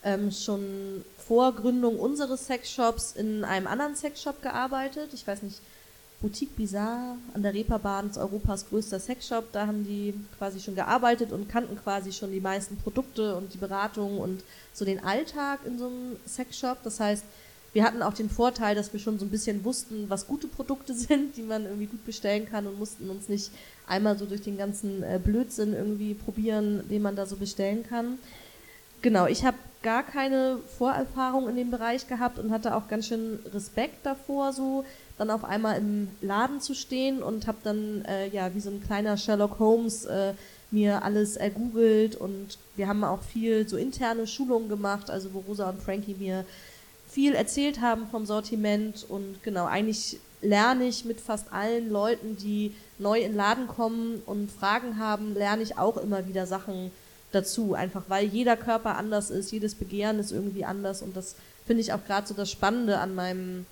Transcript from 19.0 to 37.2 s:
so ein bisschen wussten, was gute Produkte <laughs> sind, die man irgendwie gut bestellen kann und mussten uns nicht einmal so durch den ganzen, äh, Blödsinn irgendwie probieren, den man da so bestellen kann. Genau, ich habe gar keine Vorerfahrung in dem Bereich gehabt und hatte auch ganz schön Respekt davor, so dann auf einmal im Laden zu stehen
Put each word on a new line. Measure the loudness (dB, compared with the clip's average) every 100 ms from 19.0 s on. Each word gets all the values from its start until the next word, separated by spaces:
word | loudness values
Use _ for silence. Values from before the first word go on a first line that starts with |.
| -2 -2
so | 0
ein |
bisschen | -2 0 0
wussten, | 0 -2 -6 -8 -4
was | -4 -2
gute | -6 -6
Produkte | -8 -6 -6 -4
<laughs> | -6 4
sind, | 4 4 -4
die |
man | -4 -4
irgendwie | -4 -6 -6
gut | -8 -10
bestellen | -4 0 0 0
kann | -4 -4
und | -6
mussten | -8 -8 -8
uns | -8 -4
nicht | -4 -4 -14 -20 -20 -4
einmal | 2 2 2
so | -2
durch | -6
den | -6 -4
ganzen, | -4 -4 -4 -4
äh, | -2 0
Blödsinn | 2 2 2 0 0
irgendwie | 0 -2 -2 -4 -4
probieren, | -6 -2 0 2 2 0 -2
den | 0
man | 0 -2
da | -6
so | -6
bestellen | -6 -2 0 0 -2
kann. | -4 -4 -6 -10 -20 -20 -20 -20 -20 -20 2
Genau, | 4 6 6
ich | 4 2
habe | 2 -8 -6
gar | 0 0
keine | 0 -2 2 4 4 0 -6 0
Vorerfahrung | 2 2 0 0 2 2 2
in | 0
dem | 0
Bereich | 0 0 -2 -2
gehabt | 0 0 0
und | 0
hatte | 0 2 0
auch | 0
ganz | -4 -2
schön | -2 -2 -6 -6
Respekt | -8 -4 -2 -2 -2 -4
davor, | -4 -2 0 0
so | 0 0 0 -4 -12 -20 -4
dann | 0
auf | 0
einmal | 0 0 2 2
im | 2 0 -2 -4
Laden | -2 2 2 0
zu | -4
stehen | -6 -4 0 2 0